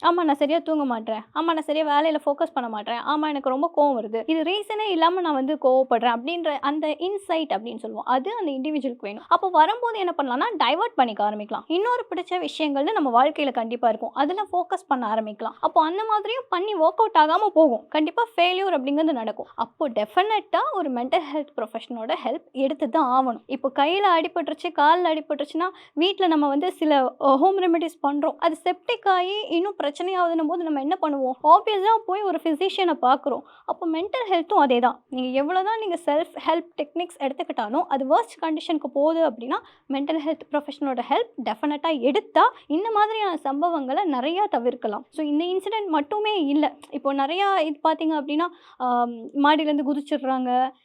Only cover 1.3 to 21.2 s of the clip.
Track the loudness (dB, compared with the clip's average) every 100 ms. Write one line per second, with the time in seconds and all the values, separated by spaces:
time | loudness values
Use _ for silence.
1.3 | -4 -2 -2 0 0 2 2 2 0 -2
2.3 | -2 -2 -2 -6 -6 -6 -6 -2 0 0
3.3 | -2 -2 0 0 2 2 2 -2 -4 -2
4.3 | 0 0 -2 -4 -4 -2 4 4 2 0
5.3 | 0 -2 0 2 4 4 2 2 0 -4
6.3 | -4 -4 -2 -4 -2 -4 -4 -4 -6 -4
7.3 | -4 -2 -4 -6 -12 -10 -8 -2 -2 -2
8.3 | -6 -4 -4 -4 -4 -4 -6 -10 -8 0
9.3 | 0 2 4 4 2 -4 -2 -4 -2 -2
10.3 | -2 -2 0 0 0 -2 0 -2 0 -2
11.3 | -4 -8 -10 -4 -2 0 -2 -4 -8 -4
12.3 | -4 -4 -4 -2 0 0 0 2 4 4
13.3 | 2 -2 -2 -4 0 0 0 -4 -2 -2
14.3 | -2 -2 -2 -2 -4 -2 -2 -2 -4 -4
15.3 | -8 -10 -4 0 2 2 0 -2 -2 -2
16.3 | -6 -4 -4 -2 2 2 2 2 4 4
17.3 | 4 2 6 4 4 -2 -2 0 -2 -2
18.3 | 2 2 2 0 -2 0 0 2 0 -4
19.3 | -8 -10 -6 -6 -4 -4 -2 -2 0 2
20.3 | 0 0 0 0 -2 -2 -4 0 -2